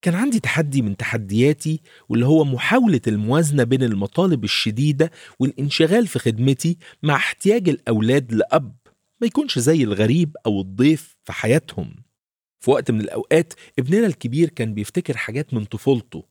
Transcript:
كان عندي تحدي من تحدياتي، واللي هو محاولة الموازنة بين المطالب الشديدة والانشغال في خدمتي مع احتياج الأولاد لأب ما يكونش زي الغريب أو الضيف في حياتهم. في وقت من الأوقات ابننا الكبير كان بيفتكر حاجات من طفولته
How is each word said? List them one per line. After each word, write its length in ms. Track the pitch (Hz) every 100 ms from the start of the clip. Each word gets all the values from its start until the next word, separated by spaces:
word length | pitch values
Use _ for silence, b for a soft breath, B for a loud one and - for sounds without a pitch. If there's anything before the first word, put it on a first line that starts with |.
كان 140 | - 175
عندي 240 | 262 233
تحدي 420 | - - 151 139
من 160 | 107 98
تحدياتي، 840 | - 117 101 104 131 151 156 156 b b b
واللي 160 | 117 123
هو 180 | 160
محاولة 580 | 143 123 - 240 233 143 -
الموازنة 560 | 104 107 143 160 147
بين 200 | 117 131
المطالب 600 | 127 101 98 - 190 151
الشديدة 680 | 147 - - 107 147 139 160 B B B
والانشغال 680 | 131 - 143 - 160 208 220
في 120 | 127
خدمتي 580 | - 110 127 135 160 175 B B
مع 120 | 151 139
احتياج 540 | - - 190 226 180
الأولاد 640 | 143 - 113 110 135 127
لأب 420 | 110 104 156 131 - _ _ _ _
ما 60 | 233
يكونش 320 | - 294 -
زي 240 | 123 160
الغريب 540 | 117 101 110 151 165 - -
أو 160 | 101
الضيف 540 | 95 98 135 156 - _
في 100 | -
حياتهم. 640 | 113 110 139 - - 76 - - _ _ _ _ _
في 120 | -
وقت 200 | 143 151
من 100 | 113
الأوقات 520 | 104 101 - 156 170 - B -
ابننا 280 | 127 196 226
الكبير 420 | 156 120 135 165
كان 240 | - 113
بيفتكر 440 | 107 104 - 175 123
حاجات 360 | - 117 151
من 120 | 117 104
طفولته 600 | 110 - 131 - - -